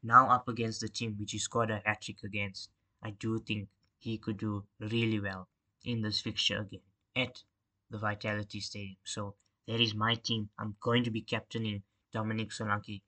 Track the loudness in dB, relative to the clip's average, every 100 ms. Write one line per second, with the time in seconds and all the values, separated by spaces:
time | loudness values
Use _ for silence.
0 | 12 10 10 6 4 -2 -2 -2 -6 -4
1 | -4 -4 -6 -4 -2 0 2 0 0 -2
2 | -4 -10 -8 -4 -6 -6 -16 _ _ _
3 | -12 -4 -2 -2 -2 -4 -6 _ _ _
4 | -8 -6 -4 -2 -2 -2 -6 _ -4 0
5 | 2 2 -2 -6 -12 _ _ _ -6 -2
6 | 0 -2 -2 0 0 0 -4 -10 _ _
7 | _ -4 -4 -4 -20 _ _ _ _ -4
8 | -2 -2 -2 -2 -4 -8 -8 -8 -10 -12
9 | -10 -6 -6 -8 _ _ -6 2 2 2
10 | 0 0 0 -2 -4 -6 -8 -4 2 4
11 | 2 -2 -2 -4 -4 -4 -2 -4 -8 _
12 | _ -4 -2 -2 -4 -4 -2 -2 -2 -12